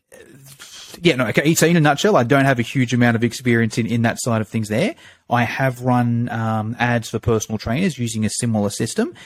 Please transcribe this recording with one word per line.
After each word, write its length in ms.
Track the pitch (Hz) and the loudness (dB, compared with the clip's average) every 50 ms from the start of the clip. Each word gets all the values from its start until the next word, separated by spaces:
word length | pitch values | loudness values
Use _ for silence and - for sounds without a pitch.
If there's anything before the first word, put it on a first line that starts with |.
| _ _ | _ _
uh, 60 | - - - - - - - - - _ - - - - - - - - 170 | -20 -20 -20 -20 -20 -20 -20 -20 -20 _ -20 -20 -20 -20 -20 -20 -14 0 0
yeah, 140 | 170 147 | 2 2
no, 100 | 123 127 | 2 0
okay. 280 | 104 - 175 143 151 165 | 0 0 0 2 2 2
So 120 | - 165 | 4 4
in 100 | 160 175 | 4 4
a 40 | 175 | 4
nutshell, 360 | 147 147 143 - - 208 208 | 4 4 2 2 2 4 4
I 80 | 147 120 | 4 4
don't 220 | 117 139 139 135 | 4 4 4 4
have 120 | 139 135 120 | 4 2 0
a 40 | 117 | 0
huge 320 | - - 139 127 117 127 | -2 0 -2 0 0 2
amount 200 | 120 123 120 117 | 2 2 2 2
of 80 | 110 117 | 2 0
experience 540 | 117 - - 123 123 117 117 113 110 - | -2 -2 -2 -2 0 2 2 2 0 0
in, 80 | - 113 | -2 -4
in 160 | 101 117 117 113 | -2 0 0 0
that 140 | 117 - - - | 0 -2 -2 -4
side 180 | 127 113 110 | -2 -2 -2
of 80 | 110 - | -2 -4
things 200 | - 117 110 101 | -4 -6 -4 -4
there. 260 | 107 117 175 247 339 - - - - _ _ - | -2 -2 -2 -2 -4 -8 -16 -20 -20 _ _ -2
I 160 | - 120 120 | 0 0 0
have 380 | 117 - - 135 131 123 123 123 | -2 -2 -2 -4 -4 -4 -4 -2
run, 480 | 127 123 123 120 120 117 117 120 123 | 0 2 2 2 2 0 0 -2 -2
um, 460 | 107 117 113 110 110 110 107 110 117 - | -4 -4 -4 -2 -2 -2 -4 -6 -4 -4
ads 320 | 117 120 120 120 110 - | -2 0 0 -2 -2 -4
for 80 | - 110 | -8 -4
personal 400 | - 120 113 110 - - 113 104 | -2 0 0 0 0 -4 -8 -6
trainers 400 | - 113 113 151 190 190 143 - | -4 -4 -4 -2 -2 -2 -2 -4
using 260 | 120 113 110 110 107 | -6 -6 -4 -2 -4
a 60 | 104 | -4
similar 400 | - - - 120 110 107 101 101 | -2 -2 -4 -2 0 0 0 -2
system. 420 | - - 117 117 - - 226 349 - - - | -2 -4 -6 -4 -2 -4 -4 -4 -4 -14 -20